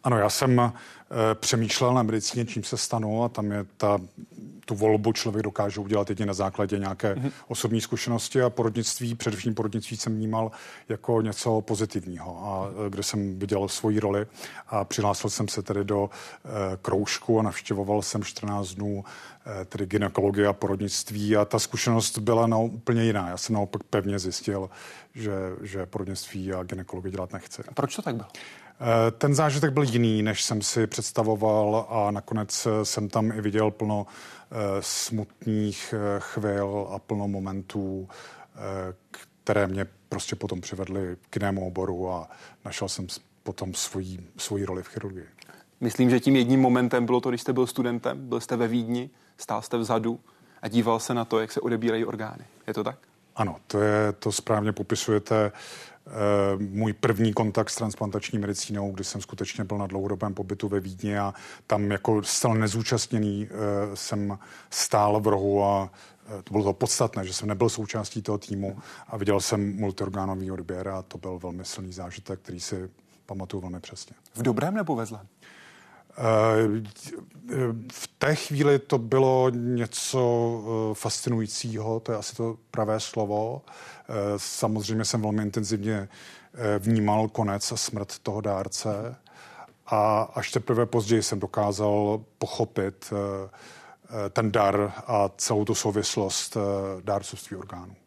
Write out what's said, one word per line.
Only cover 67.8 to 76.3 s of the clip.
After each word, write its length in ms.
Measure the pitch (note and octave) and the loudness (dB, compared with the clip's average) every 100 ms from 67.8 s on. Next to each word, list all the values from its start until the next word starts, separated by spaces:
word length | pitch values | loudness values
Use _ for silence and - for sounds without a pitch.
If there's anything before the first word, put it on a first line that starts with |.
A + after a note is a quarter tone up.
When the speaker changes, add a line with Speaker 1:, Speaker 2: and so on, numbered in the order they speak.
| G#2 A2 G2+ A2+ | -6 -6 -6 -6
Speaker 1:
toho 160 | G2+ G#2 | -2 -4
týmu 400 | - G2+ F#2+ G2 - - - | -2 -4 -4 -8 -16 -20 -12
a 80 | A2 | -4
viděl 240 | G2 G2+ | 2 2
jsem 360 | - G#2+ G2+ G2 | 2 0 0 0
multiorgánový 760 | G2+ F#2+ G2 G2 F#2+ F#2+ F#2+ | -2 -2 -4 -2 -2 -4 -4
odběr 380 | F#2 E2+ F2+ F#2+ | -8 -6 -6 -4
a 140 | F#2+ | -6
to 160 | F#2 E2+ | -8 -12
byl 200 | F#2+ F2+ | -10 -8
velmi 260 | F2+ F2 | -8 -8
silný 280 | F2+ - F#2 | -10 -10 -10
zážitek, 480 | F2+ F2+ F2+ - F#2+ | -10 -10 -12 -10 -10
který 200 | - F2+ | -8 -10
si 300 | - F#2+ F#2 _ _ _ - | -6 -6 -8 _ _ _ -12
pamatuju 340 | G2 F#2 G2+ | -10 -6 -8
velmi 200 | F2+ F2+ | -8 -10
přesně. 360 | - - - - _ | -12 -16 -16 -20 _
Speaker 2:
V 80 | - | 0
dobrém 320 | A2 A2 D#3+ | 2 2 2
nebo 220 | G#3+ E3+ B2+ | 0 0 -2
ve 100 | A2 | -4
zlém? 200 | A2 G2+ _ - - - - - - _ - | -8 -16 _ -20 -20 -20 -20 -20 -20 _ -2
Speaker 1:
Eh, 640 | A#2+ | 4